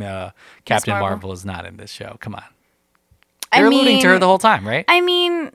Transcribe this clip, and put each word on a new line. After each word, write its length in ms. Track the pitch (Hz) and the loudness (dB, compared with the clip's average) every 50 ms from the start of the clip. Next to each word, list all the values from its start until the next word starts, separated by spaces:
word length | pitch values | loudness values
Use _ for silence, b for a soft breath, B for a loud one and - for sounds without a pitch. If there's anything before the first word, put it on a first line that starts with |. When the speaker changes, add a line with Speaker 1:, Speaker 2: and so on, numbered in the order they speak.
Speaker 1:
uh, 300 | 104 98 95 95 92 90 B B B B B B B | -10 -10 -10 -10 -12 -12 B B B B B B B
Captain 280 | - 117 104 - 110 | -2 -2 -2 -2 -2
Speaker 2:
Marvel. 160 | 104 101 98 98 | -2 -2 -2 -2
Speaker 1:
Marvel 240 | 98 101 98 95 | -4 -6 -8 -12
is 120 | 92 87 92 | -14 -12 -12
not 220 | 101 92 87 87 | -12 -12 -12 -14
in 100 | 90 92 92 | -16 -18 -20
this 120 | 98 101 | -20 -18
show. 260 | - - 104 104 104 - | -16 -16 -16 -16 -16 -16
Come 160 | - 113 101 | -16 -14 -14
on. 80 | - - - _ _ _ _ _ _ _ _ _ _ _ _ _ _ _ _ _ _ - - | -16 -18 -20 _ _ _ _ _ _ _ _ _ _ _ _ _ _ _ _ _ _ -4 0
Speaker 2:
I 80 | 220 254 | 2 4
Speaker 1:
They're 60 | 285 277 | 4 4
alluding 300 | 277 269 269 269 269 262 | 4 4 4 4 4 4
to 40 | - - | 4 4
her 40 | 185 | 4
Speaker 2:
mean, 60 | 185 | 4
Speaker 1:
the 60 | 185 | 4
whole 120 | 180 190 185 | 4 4 4
time, 300 | - 220 208 113 98 107 | 4 2 2 0 0 -4
right? 160 | 120 151 - - | -4 -2 0 2
Speaker 2:
I 120 | 349 359 | 2 2
mean, 500 | 359 359 359 349 349 349 349 339 302 - - | 2 2 0 0 0 -2 -2 -4 -6 -8 -10